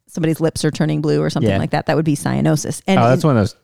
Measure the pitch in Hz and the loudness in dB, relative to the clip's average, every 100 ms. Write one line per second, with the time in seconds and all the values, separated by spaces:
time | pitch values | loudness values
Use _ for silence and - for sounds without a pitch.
0 | _ - 170 156 160 - 156 - 156 151 | _ -4 -4 -2 -2 -2 -2 -2 -2 -2
1 | 147 147 156 - 113 98 160 151 - 147 | -2 0 -2 0 0 0 -2 -2 -2 0
2 | 156 147 143 135 143 156 - - - 196 | 0 -2 -2 0 0 0 -2 -6 0 2
3 | 117 131 156 123 98 - | 4 4 2 2 0 -4